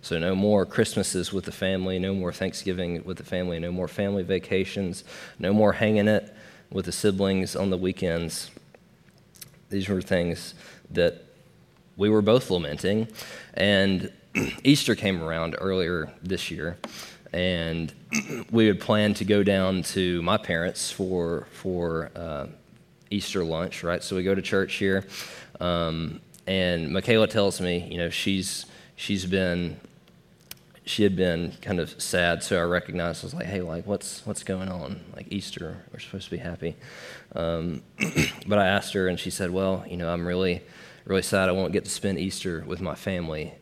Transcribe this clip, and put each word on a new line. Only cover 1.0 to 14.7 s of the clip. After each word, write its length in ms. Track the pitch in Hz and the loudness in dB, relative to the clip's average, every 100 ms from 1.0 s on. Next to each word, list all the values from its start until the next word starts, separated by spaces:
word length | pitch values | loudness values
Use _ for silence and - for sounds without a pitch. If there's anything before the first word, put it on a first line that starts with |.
| 95 92 87 | 0 -2 -2
with 120 | 98 | -4
the 80 | - | -6
family, 460 | - 95 95 92 92 | -4 0 0 0 0
no 160 | 92 | 0
more 180 | 98 90 | 0 -2
Thanksgiving 720 | 82 95 - - 90 90 85 | -2 -4 -4 -4 -2 -2 -4
with 140 | - 90 | -6 -10
the 60 | |
family, 340 | - 92 90 85 | -6 -4 -2 -4
no 140 | 85 | -4
more 160 | 90 87 | -4 -4
family 340 | - 101 101 | -2 -2 0
vacations, 840 | 87 95 - 95 95 - 95 87 - - - - | 0 -2 2 0 0 -2 -4 -4 -12 -16 -18 -4
no 140 | 87 | 2
more 200 | 104 104 | 6 6
hanging 340 | - 110 107 104 | 6 4 4 6
it 260 | 107 - - - - - | 4 0 -18 -20 -20 -8
with 160 | 95 90 | -6 -4
the 60 | |
siblings 640 | - 107 95 98 95 92 | 2 2 4 2 2 0
on 160 | - 98 | 0 0
the 60 | 92 | 0
weekends. 760 | 92 95 92 85 85 82 - - _ - _ _ _ _ _ - - - _ | 0 0 0 0 -2 -6 -10 -16 _ -20 _ _ _ _ _ -20 -20 -20 _
These 180 | 101 95 | -4 0
were 140 | 95 | -2
things 520 | 90 92 87 82 - - - - - | 2 2 2 -2 -8 -16 -20 -20 -8
that 320 | - 85 - - - - _ _ _ _ - | 2 2 2 -16 -20 -20 _ _ _ _ 0
we 120 | 101 | 4
were 140 | 107 | 6
both 280 | 101 120 - | 6 6 4
lamenting. 580 | 90 76 76 90 107 110 - - - - | 0 0 -2 0 0 0 -6 -14 -14 -12
And 580 | - 98 98 98 92 - - _ | 2 4 6 6 4 0 -10 _
<clears throat> 300 | - - - | -2 -2 2
Easter 300 | 131 | 6